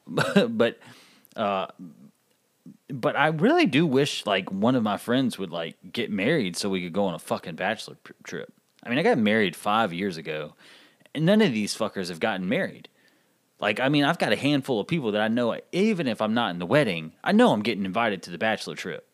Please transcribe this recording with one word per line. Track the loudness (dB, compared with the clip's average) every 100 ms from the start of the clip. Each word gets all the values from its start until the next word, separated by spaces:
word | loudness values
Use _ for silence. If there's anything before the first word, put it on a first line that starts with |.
| -8
<laughs> | -4 2 2 4
But, | 2 0 0 -14 -20 -20 _ _ -4
uh, | -2 -2 -4 -8 -20 -20 -20 _ _ _ _ _ -20 -20 -12
but | -6 -2 2
I | 2
really | 2 2 4 4
do | 4 4
wish, | 4 2 -2 0
like, | 0 0
one | 0 2 2
of |
my | 0 -2
friends | 0 0 0 -2
would, | -6
like, | -6 -8 -10 -12
get | -6 -4
married | -2 0 0 0 -2
so | -2
we | -2
could | -2
go | -2 -2
on |
a | -2
fucking | -6 -6 -6 -6
bachelor | -4 -4 -8 -18
p-, | -20 -20
trip. | -12 -10 -10 _ _ _
I | -4
mean, | 0
I |
got | 2 4
married | 4 4 2 0
five | 0 2 2
years | 0 -4 -6
ago, | -8 -8 -8 -14 -20 -20 -20 _ _
and | -2 4
none | 4
of | 4
these | 2 -2 -2
fuckers | -4 -4 -6
have | -2
gotten | -2 0 -2
married. | -2 -2 -8 -20 _ _ _ _ _ _ -4
Like, | -2 0
I | 2
mean, | 4
I've | 4 2
got | 2
a | 2
handful | 2 0 0 -2
of | 0
people | -2 0
that | 0
I | 2
know, | 2 0 -2 -4
even | 0 0 0 -2
if | -2
I'm | 0
not | 0 0
in | -2
the | 2
wedding, | 2 2 -2 -8 -8
I | 0
know | 4 6
I'm | 4
getting | 0 -2 -2
invited | -2 -2 -2
to | -8
the | -4
bachelor | -2 -2 -6
trip. | -10 -10 -10 -12